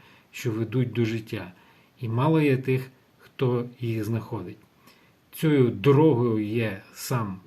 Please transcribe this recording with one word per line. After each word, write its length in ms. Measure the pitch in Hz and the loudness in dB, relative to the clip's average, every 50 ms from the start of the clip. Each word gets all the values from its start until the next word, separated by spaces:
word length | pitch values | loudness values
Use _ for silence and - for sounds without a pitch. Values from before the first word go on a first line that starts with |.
| - - - _ _ _ | -20 -20 -20 _ _ _
що 200 | - - - 120 | -16 -8 -6 -6
ведуть 400 | 107 113 113 107 - 131 123 110 | -4 -4 -4 -2 0 -2 -2 -2
до 140 | 104 120 117 | 0 -2 -2
життя, 460 | 110 117 113 113 - 113 101 90 90 - _ _ _ _ _ _ _ _ - | 0 -2 -6 -8 -8 -10 -10 -10 -12 -16 _ _ _ _ _ _ _ _ -12
і 100 | 120 113 | -8 -4
мало 320 | 113 120 135 160 160 156 | -2 0 2 2 2 4
є 160 | 151 143 131 | 4 4 2
тих, 320 | 127 - 135 131 131 - - - _ _ _ _ | 2 2 0 -2 -2 -2 -8 -16 _ _ _ _
хто 480 | _ - - _ - 139 120 123 120 120 120 - - | _ -20 -20 _ -2 0 0 0 0 -4 -6 -10 -8
її 240 | 120 113 110 110 104 | -6 -4 -4 -4 -4
знаходить". 540 | 110 117 107 104 - 120 101 90 90 - - _ _ _ _ _ - _ _ _ _ _ _ _ _ - | -2 -4 -4 -4 -6 -10 -10 -10 -12 -14 -18 _ _ _ _ _ -20 _ _ _ _ _ _ _ _ -8
Цією 340 | - 160 156 147 139 123 117 | -2 0 2 4 4 4 4
дорогою 760 | 98 98 98 143 135 139 160 160 135 117 123 120 110 110 107 | 2 2 4 4 6 8 6 6 4 4 2 2 0 0 -2
є 360 | 104 110 117 113 107 95 98 - - - | -2 -2 -2 -2 -2 -4 -8 -14 -20 -18
сам 460 | - - - 139 120 110 98 92 - - | -14 -8 -4 -4 -2 -2 -4 -8 -12 -14